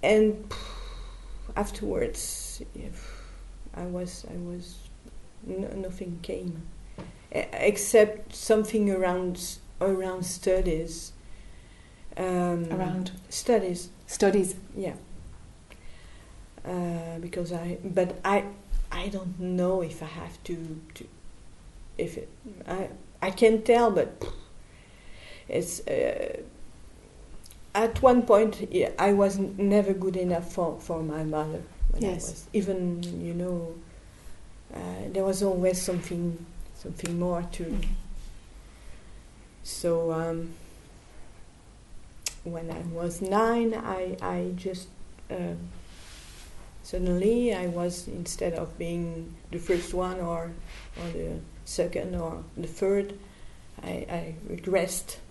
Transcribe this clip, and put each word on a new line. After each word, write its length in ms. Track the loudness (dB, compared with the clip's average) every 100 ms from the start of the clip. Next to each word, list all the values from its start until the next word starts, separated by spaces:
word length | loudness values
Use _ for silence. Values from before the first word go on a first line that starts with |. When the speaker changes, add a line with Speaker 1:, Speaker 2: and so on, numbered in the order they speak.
Speaker 1:
And 480 | 8 8 8 4 -6 -8 -8 -8 -10 -10 -12 -12 -10 -10 -6 -2
afterwards, 1040 | -2 -2 -2 0 0 -2 -6 -6 -8 -10 -12
yeah, 140 | -10 -10 -8 -10 -12 -14 -14 -14 -12 -12 -8
I 80 | -6
was, 400 | -4 -6 -8 -10
I 80 | -8
was, 400 | -8 -8 -10 -14 -14 -16 -14 -14 -14 -14 -8
n-, 340 | -4 -4 -6
nothing 380 | -6 -6 -8 -8
came, 420 | -6 -6 -4 -8 -10 -12 -14 -12 -14 -14 -4 -2
e-, 80 | -2
except 840 | 2 2 2 6 8 8 6 -8 -8
something 540 | 4 4 6 4 4
around 460 | 4 4 2 0 -2
s-, 220 | -6 -10 -14 0
around 440 | 2 2 0 -2 -4
studies. 840 | 0 4 6 6 2 0 -6 -10 -14 -14 -14 -14 -18 -18 -20 -20 -16 -12 -4
Um, 520 | 0 2 4 2 0
Speaker 2:
Around? 400 | 0 0 0 -2 -6 -8
Speaker 1:
studies. 600 | -4 4 4 4 -2 -6 -14 -12
Speaker 2:
Studies. 500 | 4 6 6 4 -2 -10 -6
Speaker 1:
Yeah. 180 | -6 -6 -12 -12 -12 -14 -16 -20 -20 -16 -14 -14 -16 -18 -18 -18 -18 -12 -6
Uh, 520 | -2 -2 -2 -4 -8
because 320 | -6 -4 -4
I, 260 | -4 -4 -4
but 360 | 0 2 2 2
I, 200 | 4 4 2 -10 0 2 2
I 160 | 0 -2
don't 300 | -2 -6 -4
know 420 | 0 2 4 4
if 220 | 0 -4
I 20 | -10
have 360 | -8 -10 -12
to, 360 | -8 -6 -6 -10 -12
to, 140 | -16 -16 -14 -14 -14 -18 -18 -18 -16 -12 -4
if 200 | -4 -4
it, 120 | -12 -14 -16 -14 -6
I, 220 | -4 -4 -8 -16 -4
I 100 | -4
can 320 | 8 8 8
tell, 260 | 8 8 8
but 340 | 6 2 0 -8 -8 -10 -16 -18 -20 -20 -20 -16 -14 -14 -16 -2
it's, 360 | -2 -2 -4 0
uh, 540 | 2 2 0 -4 -6 -10 -14 -14 -14 -18 -20 -20 -20 -16 -14 -14 -16 -4
at 260 | 2 2 8
one 180 | 10 10
point, 460 | 10 8 8 2 0
yeah, 200 | 2 2 4
I 140 | 6
was 240 | 8 6 4
n-, 160 | -2 2
never 360 | 6 6 6
good 220 | 2 2 2
enough 380 | 2 2 0
for, 260 | 0 0 0
for 220 | -4 -2
my 220 | -2 -2
mother. 400 | 0 0 -2 -4 -8 2 4
When 140 | 6 4
I 20 |
Speaker 2:
Yes. 160 | 0 -4
Speaker 1:
was, 180 | -10 0
even, 480 | 0 2 2 0 0 -2 -4 -4
you 80 |
know, 400 | -2 -2 -2 -4 -10 -14 -18 -18 -16 -12 -12 -12 -18 -12 -8
uh, 340 | -8 -6 -4
there 120 | 0
was 180 | 2 4
always 400 | 4 4 4 4
something, 640 | 0 -2 -2 -2 0 -2 -8 -10 -12 -10
something 440 | -10 -6 -2 0
more 220 | 0 0 -2
to. 100 | -6
Speaker 2:
Mm. 220 | -2 0 2 0 -2 -8 -8 -14 -16 -18 -18 -18 -14 -14 -14 -18 -18 -20 -20 -14
Speaker 1:
So, 480 | -10 -2 2 4 2
um, 380 | 2 0 -2 -4 -8 -16 -18 -18 -20 -20 -16 -14 -14 -18 -20 -20 -20 -16 -14 -14 -10 -10 -8
when 260 | -8 -6 -6
I 100 | -6 -6
was 280 | -4 -4 -2
nine, 520 | 2 4 6 6 4
I, 440 | 2 -2 -2 -2 -2
I 300 | -2 -2 -2 -2
just, 300 | -4 -6 -10 -12 -14 -14 -8
um, 260 | -4 -4 -4 -8 -12 -14 -16 -16 -16 -16 -16 -14 -14 -14 -16
suddenly 680 | -6 0 2 4 6 6 4
I 140 | 2 0
was, 400 | 0 -2 -2 -8
instead 440 | -8 -6 -2 -2
of 240 | -2 -4 -4
being 560 | -4 -2 -2 -6 -10 -14 -10
the 80 | -8
first 340 | 2 2 2
one 260 | -2 -2 -2
or, 320 | -2 -2 -4 -8 -10 -12 -12 -8
or 80 | -6
the 240 | -4 -4 -6 -10 -14
second 520 | -8 0 0 0 -2 -4
or 280 | -4 -6 -10 -8
the 100 | -8
third, 460 | 0 2 4 0 -6 -14 -16 -16 -14 -16 -12
I, 80 | -8 -6 -4
I 260 | -6 -6 -8 -8
regressed. 680 | -6 2 2 2 -2 -6 -12 -12